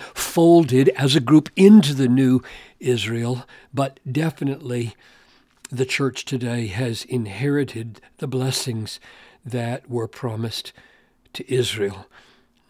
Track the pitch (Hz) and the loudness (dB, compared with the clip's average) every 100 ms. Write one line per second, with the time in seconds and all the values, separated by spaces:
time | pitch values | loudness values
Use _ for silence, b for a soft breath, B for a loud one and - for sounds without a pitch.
0 | B - - 170 170 170 147 127 135 - | B -10 -4 4 6 6 6 4 2 2
1 | 135 147 120 156 - - 196 214 143 135 | 0 0 4 4 4 6 8 10 8 2
2 | 127 127 131 127 B B B _ 127 117 | 2 2 4 2 B B B _ -4 -2
3 | 107 117 117 123 - B B 127 139 - | -2 -4 -4 -6 -10 B B -6 -6 -8
4 | 135 139 160 - 139 135 123 123 117 - | -8 -4 -4 -4 -6 -6 -6 -6 -6 -10
5 | b b b b b b - 127 131 - | b b b b b b -10 -6 -4 -2
6 | 135 117 - 131 120 120 110 98 127 110 | -4 -6 -8 -6 -4 -4 -6 -4 -6 -6
7 | - 127 104 98 143 143 131 113 117 101 | -6 -6 -6 -6 -2 -2 -2 -8 -14 -16
8 | b _ 143 127 131 127 131 110 107 - | b _ -8 -4 -4 -4 -6 -8 -8 -14
9 | B B B B 117 120 117 139 - 120 | B B B B -10 -6 -6 -8 -8 -6
10 | 113 - 123 110 113 - - b b b | -6 -8 -8 -6 -8 -8 -14 b b b
11 | b b _ - - 127 113 110 101 95 | b b _ -18 -4 -4 -2 -4 -6 -6
12 | - b b b b _ | -18 b b b b _